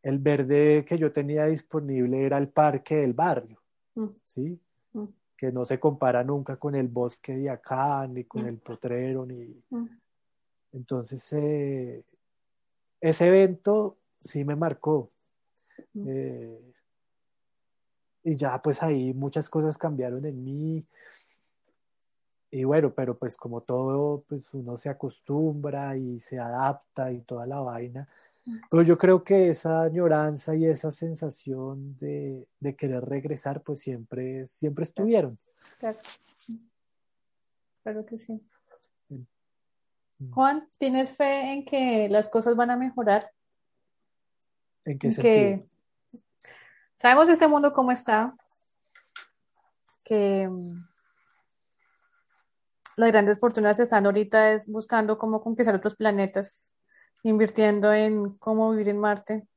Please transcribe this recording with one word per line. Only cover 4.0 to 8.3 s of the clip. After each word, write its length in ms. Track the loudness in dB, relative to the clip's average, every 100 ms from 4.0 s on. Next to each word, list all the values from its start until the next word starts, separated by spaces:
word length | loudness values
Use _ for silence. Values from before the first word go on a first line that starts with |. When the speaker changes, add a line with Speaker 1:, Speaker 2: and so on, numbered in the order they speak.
| -10 -10
Speaker 1:
¿sí? 360 | _ -10 -8 -10 _ _ _
Speaker 2:
Mm. 120 | -12 -12 _ _ _
Speaker 1:
Que 140 | -6
no 120 | -4
se 140 | -4 -2
compara 420 | -2 0 0 0
nunca 320 | -2 -6 -6 -8
con 180 | -6
el 140 | -4 -4
bosque 480 | -4 -6 -8 -12 -8
de 140 | -6
acá, 560 | -8 -8 -4 -2 -2 -6
ni 160 | -10
con 200 | -10